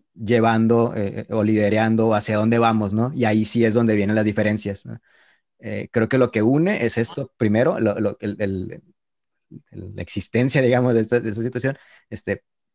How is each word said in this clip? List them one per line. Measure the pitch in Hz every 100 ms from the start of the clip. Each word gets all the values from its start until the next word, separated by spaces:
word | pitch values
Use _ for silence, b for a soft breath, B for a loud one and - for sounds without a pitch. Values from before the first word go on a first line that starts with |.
| _
llevando, | - 107 117 113 113 113 117 117
eh, | 107 101 107 -
o | 110
liderando? | 107 107 104 107 113 113 113
¿Hacia | 104 - 107
dónde | 110 117
vamos, | 117 110 104
no? | 107 123
Y | 135
ahí | 110 107 107
sí | 117
es | 113
donde | 110 113 104
vienen | 98 107
las | 107
diferencias, | 107 104 107 101 98 123
¿no? | 113 b b b b b _
Eh, | 107 104 123
creo | 113 110
que | 131
lo | 120
que | 110
une | 110 143 180 214 117
es | 117
esto, | 117 - 139 -
primero, | 107 110 143 190
lo, | 107 104
lo, | 104 -
el, | 104 104
el, | 101 95 92 - _ _ _ _ _ _ _ 160 _
el, | 101 92 98
la |
existencia, | 90 98 - 113 135 139
digamos, | 127 123 127
de | 113
esta, | 107 120
de | 110
esta | 104
situación, | 120 123 135 139 b b b
este, | 107 - 98 _ _ _